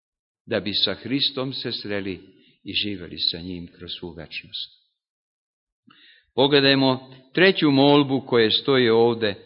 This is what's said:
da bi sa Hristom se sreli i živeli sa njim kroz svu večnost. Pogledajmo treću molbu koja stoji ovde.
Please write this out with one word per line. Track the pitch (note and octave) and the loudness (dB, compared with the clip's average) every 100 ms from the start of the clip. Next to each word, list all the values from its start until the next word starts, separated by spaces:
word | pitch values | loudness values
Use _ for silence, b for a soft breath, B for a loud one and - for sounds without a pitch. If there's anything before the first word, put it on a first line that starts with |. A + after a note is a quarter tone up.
| _ _ _ _ - | _ _ _ _ -6
da | A2 | -4
bi | F#2+ | -4
sa | F#2+ - | -2 -2
Hristom | F#2 A#2 C3+ C3+ - C3 | -4 -6 -4 -4 -4 -8
se | B2+ B2+ | -8 -10
sreli | A2+ G#2 G2+ G2 F2+ - b b b | -10 -8 -6 -6 -10 -14 b b b
i | - | -10
živeli | F#2 G#2 G2 E2+ D#2 | -6 -6 -8 -10 -6
sa | - E2+ | -4 -4
njim | F2 F2 F2 - | -8 -10 -12 -16
kroz | F2 - | -18 -14
svu | F2 | -14
večnost. | D#2+ D2+ - - - - _ _ _ _ _ _ _ _ _ _ _ _ b b b b - | -14 -14 -16 -14 -14 -14 _ _ _ _ _ _ _ _ _ _ _ _ b b b b 0
Pogledajmo | C#3 C#3+ C3+ C#3 C3+ B2+ - B _ | 2 4 4 4 2 0 -6 B _
treću | - F#3 F#3 D3+ | 2 2 4 2
molbu | C3+ C#3+ C#3+ C#3 C3+ - | 4 6 6 4 -2 0
koja | A#2+ A2 | 2 2
stoji | G#2 A2+ C3 A#2+ | 2 0 2 4
ovde. | A2+ A#2 A2+ A2 F#2+ | 4 2 0 -4 -6